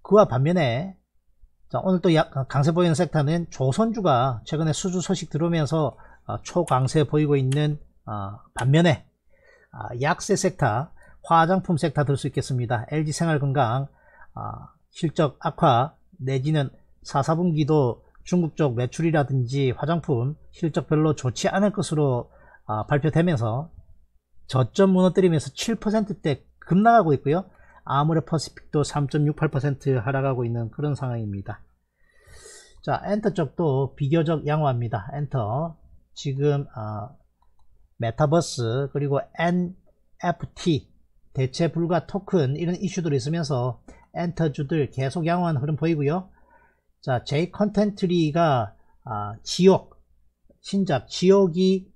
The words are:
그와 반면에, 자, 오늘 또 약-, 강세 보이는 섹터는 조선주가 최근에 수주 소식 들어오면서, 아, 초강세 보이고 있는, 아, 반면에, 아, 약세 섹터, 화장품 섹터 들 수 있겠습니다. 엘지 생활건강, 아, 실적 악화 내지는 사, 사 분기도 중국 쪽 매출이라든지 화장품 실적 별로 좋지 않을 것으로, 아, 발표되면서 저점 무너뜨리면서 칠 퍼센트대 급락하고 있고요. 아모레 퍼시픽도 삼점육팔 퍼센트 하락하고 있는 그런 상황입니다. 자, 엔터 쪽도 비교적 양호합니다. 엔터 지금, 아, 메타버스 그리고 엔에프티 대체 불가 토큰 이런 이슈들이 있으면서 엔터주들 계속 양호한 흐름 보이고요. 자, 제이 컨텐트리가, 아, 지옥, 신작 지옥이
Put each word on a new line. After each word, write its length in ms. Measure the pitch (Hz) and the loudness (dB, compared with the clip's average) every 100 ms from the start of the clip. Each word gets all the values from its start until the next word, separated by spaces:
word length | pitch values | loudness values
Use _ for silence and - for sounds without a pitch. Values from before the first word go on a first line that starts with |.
그와 240 | - 208 202 | 6 6 6
반면에, 680 | 117 147 180 135 117 190 - _ _ _ _ - _ - | 2 2 2 0 -2 -6 -12 _ _ _ _ -20 _ -8
자, 100 | - | -4
오늘 160 | 190 185 | 0 2
또 140 | 185 156 | 4 2
약-, 160 | 165 135 127 | 2 -4 -4
강세 240 | 135 147 | 0 2
보이는 240 | 170 175 151 | 4 2 2
섹터는 520 | 170 160 143 170 165 | 0 0 0 -2 -4
조선주가 920 | - 131 135 226 226 180 123 135 113 - | -2 -2 2 0 0 2 2 2 -2 -6
최근에 260 | 151 160 | -2 -2
수주 300 | 143 190 180 | -2 -2 -4
소식 280 | 165 185 156 | -2 -4 -4
들어오면서, 680 | 147 170 165 143 160 139 - - - - | -2 0 0 0 0 -2 -6 -20 -20 -10
아, 140 | 107 | -10
초강세 640 | - 185 - 127 131 160 | -4 -2 2 2 2 2
보이고 320 | 139 151 151 143 | 2 0 2 2
있는, 440 | 131 143 151 151 - _ - | 2 0 0 -4 -10 _ -10
아, 340 | 104 98 98 - - | -8 -8 -12 -14 -4
반면에, 500 | 127 151 175 120 - _ _ _ _ _ _ | 2 6 4 2 -4 _ _ _ _ _ _
아, 180 | - - 120 | -14 -12 -4
약세 340 | 139 170 - 190 | -2 -2 -2 0
섹터, 540 | 190 - 131 110 151 - - - - | -2 0 0 0 -6 -14 -20 -20 2
화장품 520 | 165 165 190 185 165 | 4 4 2 0 -2
섹터 280 | 165 151 139 | 0 0 0
들 100 | 139 | -2
수 120 | 139 | -2
있겠습니다. 580 | 143 - 127 120 117 117 | -6 -4 -4 -2 -4 -4
엘지 220 | 151 156 | -4 -4
생활건강, 760 | 147 170 151 139 135 117 127 143 _ _ - - | -2 -2 0 0 0 0 0 -6 _ _ -20 -18
아, 360 | 110 107 110 - _ _ | -12 -12 -12 -18 _ _
실적 480 | - 165 - 147 - | -6 -4 0 -2 -2
악화 520 | 165 - 160 120 139 _ _ - | -8 2 4 4 0 _ _ -10
내지는 520 | 131 135 139 156 135 - _ _ | -4 -2 0 0 -2 -8 _ _
사, 180 | - 147 | -4 -2
사 140 | 131 160 | 0 0
분기도 680 | 180 151 147 156 127 - _ - | 0 0 2 2 2 -2 _ -20
중국 320 | - 180 160 - | -2 0 0 0
쪽 200 | 147 117 | -2 0
매출이라든지 960 | 127 - 165 156 131 135 120 139 131 | -4 -2 0 2 0 0 0 0 0
화장품 680 | 117 147 165 - 120 127 151 - | 0 -2 -2 0 -2 -2 -6 -16
실적 360 | - 165 160 127 | -6 -4 -2 0
별로 260 | 151 156 | 2 2
좋지 360 | 147 123 - 190 | 0 -2 -2 -2
않을 240 | 170 202 | 2 0
것으로, 580 | 202 - 151 143 123 - - - - - | 0 -2 0 0 0 -6 -20 -20 -20 -8
아, 200 | 107 104 | -6 -2
발표되면서 840 | 147 151 156 180 139 113 117 160 - - - _ _ _ - - | 0 2 2 2 0 -2 -4 -8 -16 -20 -20 _ _ _ -20 -2
저점 440 | 127 127 - 196 | 0 0 4 4
무너뜨리면서 600 | 185 185 180 185 160 - | 6 4 4 4 2 -2
칠 220 | - - 220 | -6 -4 -2
퍼센트대 680 | 220 220 208 - 165 131 _ _ | 0 0 -2 -4 -4 -4 _ _
급락하고 540 | - 175 226 233 165 135 | 0 4 6 6 6 2
있고요. 300 | 139 165 - _ - - - | 2 -2 -4 _ -20 -18 -2
아모레 300 | 135 151 160 | 0 2 0
퍼시픽도 640 | - 160 - - - 151 | 0 -4 -4 -16 -4 -2
삼점육팔 640 | 143 147 139 151 147 147 160 | 0 -2 -2 0 0 0 -2
퍼센트 400 | 143 143 135 139 | -2 -2 -4 -2
하락하고 560 | 131 110 135 135 123 120 | -2 -2 -2 -2 -2 -4
있는 240 | 117 113 | -4 -6
그런 240 | - 147 | -6 -4
상황입니다. 680 | 135 131 117 107 98 98 101 - _ _ _ _ _ - - - - - - | -4 -4 -6 -6 -8 -10 -14 -18 _ _ _ _ _ -20 -20 -20 -20 -20 -14
자, 180 | - 131 | -6 -6
엔터 300 | - 208 214 | -2 -2 -2
쪽도 600 | - 143 - 165 135 135 - | -2 -4 -2 0 0 -2 -4
비교적 500 | 139 165 156 156 139 | 0 0 0 -2 -2
양호합니다. 640 | 156 143 123 117 110 110 135 | 0 0 -2 -4 -6 -8 -8
엔터 600 | 143 139 104 127 165 156 - - _ | -6 -4 -4 -4 -6 -10 -20 -20 _
지금, 540 | - 147 135 147 143 135 - | -10 -8 0 0 0 -4 -10
아, 340 | 107 107 104 - _ _ _ _ - _ - _ | -10 -8 -12 -18 _ _ _ _ -20 _ -20 _
메타버스 920 | 113 - 151 170 165 - 113 127 139 | -6 0 2 2 0 -4 -4 -2 -4
그리고 280 | 143 143 139 - - | -4 -2 -2 -4 -4
엔에프티 1500 | 170 180 175 185 _ _ _ _ 180 - - - 180 143 - _ _ _ _ | 0 0 -2 -8 _ _ _ _ -6 -4 -10 -4 -2 -2 -4 _ _ _ _
대체 380 | - 131 - 165 | -4 -4 0 -2
불가 340 | 165 170 175 - | 0 0 -2 -2
토큰 520 | 196 190 185 131 143 | -8 -2 0 2 0
이런 180 | 170 180 | -2 -2
이슈들이 400 | 185 - 160 139 | -4 -4 -2 -2
있으면서 640 | 131 165 143 131 127 120 - - _ | -2 -4 -2 -2 -2 -6 -16 -20 _
엔터주들 800 | 160 175 165 160 139 139 165 - | -6 -6 -2 -2 -2 -2 0 -2
계속 340 | - - 180 160 | -2 -4 -2 -2
양호한 320 | 175 175 147 | 0 0 0
흐름 180 | 147 151 | -2 -2
보이고요. 540 | 160 160 143 175 185 - _ _ _ _ _ _ | 0 0 0 -2 -6 -20 _ _ _ _ _ _
자, 220 | - 123 | -4 -4
제이 280 | - 143 170 | -2 -2 -2
컨텐트리가, 1200 | - 208 202 208 202 180 175 156 160 165 127 104 - _ _ 127 | -2 0 2 0 0 0 2 2 2 2 2 -2 -10 _ _ -10
아, 300 | 107 104 110 | -8 -8 -10
지옥, 580 | - - 185 175 - - _ _ _ _ _ _ | -10 4 6 6 0 -20 _ _ _ _ _ _
신작 460 | - 196 185 135 - | -6 -2 0 -2 -4
지옥이 840 | - 180 196 190 165 185 190 185 | 2 6 6 4 2 2 2 -4